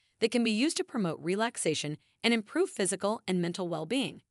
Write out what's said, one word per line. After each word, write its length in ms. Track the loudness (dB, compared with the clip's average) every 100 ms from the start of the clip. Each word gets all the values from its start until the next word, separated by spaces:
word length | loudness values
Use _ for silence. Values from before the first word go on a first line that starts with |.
| _ -2
that 100 | 0
can 120 | 2
be 80 | 2
used 280 | 2 0 0
to 60 |
promote 360 | -4 -2 -2 -2
relaxation 800 | -2 0 -2 -2 -2 0 -2 -8 _ _
and 80 | 2
improve 380 | 2 2 0 0
physical 500 | 0 -2 0 -2 -2 0
and 140 | 0
mental 260 | 0 -2 -4
well-being. 540 | -4 -2 0 -2 -6 -18